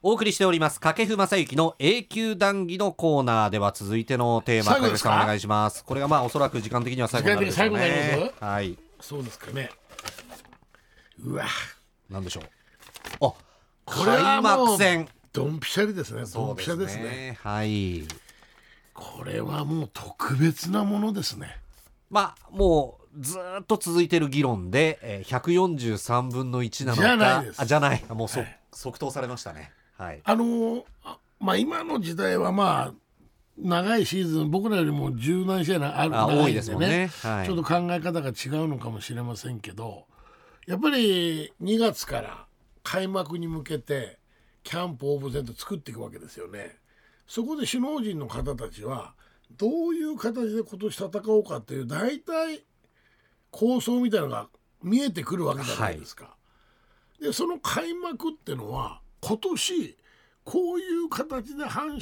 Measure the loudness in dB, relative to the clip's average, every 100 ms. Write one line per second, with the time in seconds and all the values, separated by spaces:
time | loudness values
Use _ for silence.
0 | 4 4 2 4 4 6 2 2 0 2
1 | 0 2 2 2 2 2 2 4 2 2
2 | 0 -2 -2 2 2 2 -2 0 -2 2
3 | 2 4 4 4 4 4 0 0 -2 -2
4 | 0 0 2 2 4 2 6 4 4 2
5 | 4 4 4 0 0 2 2 -2 -6 -2
6 | 2 2 2 2 0 0 -2 -2 -2 -2
7 | 0 2 2 4 2 2 2 4 2 2
8 | 2 0 0 -4 -4 -2 -2 -6 -16 _
9 | -12 -10 -10 -12 -10 -8 -8 -12 _ -12
10 | -12 -12 -20 -20 -20 -20 _ _ _ _
11 | _ -14 -8 -6 -4 -6 -8 -14 _ _
12 | _ -10 -8 -10 -14 _ _ _ -20 -18
13 | -16 0 0 0 -20 _ _ _ -8 2
14 | 4 6 6 6 6 6 6 6 6 4
15 | 0 -12 _ -2 -2 -2 -2 2 2 0
16 | -6 -6 -6 -4 -4 -4 -4 -2 -4 -4
17 | -8 -8 -10 -8 -4 -2 0 0 0 -4
18 | -8 -14 -18 -20 -20 _ _ -20 _ -18
19 | -16 -12 -6 -4 -4 -4 -2 -2 -4 -8
20 | -16 -6 -2 4 4 4 -2 0 2 2
21 | 0 0 -4 -6 -12 -14 -18 -20 -20 _
22 | _ 0 0 -6 -14 2 6 6 2 -8
23 | -20 -8 -6 -6 -8 -10 0 0 2 2
24 | 4 4 4 2 2 2 0 4 2 2
25 | -8 -10 -4 -2 4 4 4 2 0 -2
26 | 2 0 2 -4 -2 -2 -4 -4 0 4
27 | 6 6 6 4 0 -4 2 4 4 2
28 | -2 -6 -4 -4 -6 -12 _ -12 -12 -8
29 | -8 -6 -6 -8 -12 -14 -18 _ _ _
30 | -12 -8 2 2 2 0 -2 -4 -10 -20
31 | -18 -18 _ _ 0 2 0 -2 -4 -4
32 | -4 -2 0 2 2 2 4 2 -2 -8
33 | _ _ _ _ _ -6 0 2 4 2
34 | 2 0 0 2 2 2 2 2 2 2
35 | -2 -2 0 2 2 0 2 2 0 0
36 | 0 4 4 6 4 4 -2 0 2 2
37 | 0 -4 -4 -2 0 -2 0 0 2 -2
38 | -2 -4 -4 -6 -4 -2 -2 -2 -6 -8
39 | -8 -8 -8 -8 -8 -10 -10 -10 -12 -12
40 | -20 _ -20 -20 -20 _ -6 0 2 4
41 | 4 4 0 -2 -6 _ 0 2 2 0
42 | -6 -6 -8 -14 -20 _ _ _ -6 -4
43 | -2 -4 -4 -6 -6 -6 -6 -8 -4 -6
44 | -6 -14 _ _ _ _ -10 -6 -6 -6
45 | -4 -2 -2 -6 -8 -12 -8 -8 -10 -12
46 | -12 -14 -18 -14 -14 -12 -14 -18 _ _
47 | _ _ _ -6 -4 -4 -4 -2 -2 -2
48 | -4 -6 -6 -6 -6 -6 -10 -10 -10 -10
49 | -12 _ _ _ _ -2 -2 0 -2 -2
50 | -4 -4 -4 -2 -2 -2 -6 -6 -8 -6
51 | -6 -6 2 2 2 -8 -6 -8 -4 -2
52 | -2 -4 -4 -2 -2 -6 _ _ _ _
53 | _ _ _ _ _ 0 2 2 2 2
54 | 2 2 0 -6 -10 _ _ _ 0 2
55 | 2 -4 -4 -2 -2 -2 -4 -2 -2 -4
56 | -12 -20 -20 _ _ _ _ _ _ _
57 | _ _ -6 -2 -4 -4 -4 -4 -4 -6
58 | -8 -6 -8 -8 -10 -8 -6 -8 -8 -10
59 | -20 _ -4 -2 -2 -2 -2 -2 -4 -10
60 | _ _ _ _ -4 0 0 -2 -2 -4
61 | -2 -4 -4 -6 -8 -10 -8 -6 -6 -8